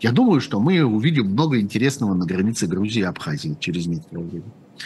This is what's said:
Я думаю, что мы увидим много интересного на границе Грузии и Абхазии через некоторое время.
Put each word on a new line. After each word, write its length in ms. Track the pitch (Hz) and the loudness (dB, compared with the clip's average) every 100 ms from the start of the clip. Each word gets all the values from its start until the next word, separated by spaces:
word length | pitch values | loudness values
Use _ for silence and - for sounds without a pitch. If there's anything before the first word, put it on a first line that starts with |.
Я 120 | 113 | 2
думаю, 280 | 131 247 151 | 4 6 4
что 180 | - 101 | 2 0
мы 220 | 139 185 | 2 4
увидим 420 | 135 107 139 151 101 | 2 2 2 2 0
много 320 | 104 160 127 | 0 2 2
интересного 540 | 101 110 135 135 110 | 0 0 0 0 0
на 100 | 92 87 | 0 0
границе 400 | 92 104 113 95 | 0 0 0 -2
Грузии 340 | 90 107 113 | -2 -2 0
и 20 | |
Абхазии 520 | 92 80 - 73 78 76 | -2 -4 -6 -6 -6 -6
через 260 | - 87 85 | -4 -4 -4
некоторое 380 | 82 - 87 | -6 -8 -12
время. 280 | 85 85 107 - - - | -10 -10 -14 -20 -20 -18